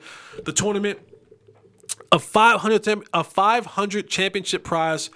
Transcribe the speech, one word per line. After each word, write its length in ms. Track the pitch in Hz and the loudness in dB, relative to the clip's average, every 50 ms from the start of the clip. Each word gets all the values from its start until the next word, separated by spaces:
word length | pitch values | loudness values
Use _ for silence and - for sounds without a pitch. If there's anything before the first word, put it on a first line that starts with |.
| - - - - - - - - - | -10 -18 -20 -20 -20 -18 -18 -12 -10
the 80 | 156 | -2
tournament. 480 | - - - 208 202 196 202 208 190 - - _ - - _ _ - _ _ - _ _ _ _ _ _ - - - - - _ | 0 0 0 0 0 -2 -2 -4 -4 -6 -12 _ -20 -20 _ _ -20 _ _ -20 _ _ _ _ _ _ -12 -12 -12 -12 0 _
A 60 | 180 156 | 2 2
five 400 | - - - 214 220 233 233 - | 2 0 2 6 6 6 6 4
hundred, 260 | 170 220 220 214 220 214 214 208 - - | 2 2 0 2 2 0 -2 -2 -4 -4
a 120 | - 175 156 | -4 -4 -4
five 420 | - - 190 190 208 233 240 214 | -2 0 2 2 4 2 2 -2
hundred 420 | 165 - 190 208 202 190 208 180 - | -4 -4 -4 -4 -2 -4 -6 -6 -4
championship 540 | - - 190 190 185 202 180 - - - | -4 -2 -2 -2 -2 -4 -4 -4 -4 -6
prize 480 | - - 170 165 160 160 160 151 - - - | -4 -4 -2 0 0 0 -2 -4 -6 -10 -14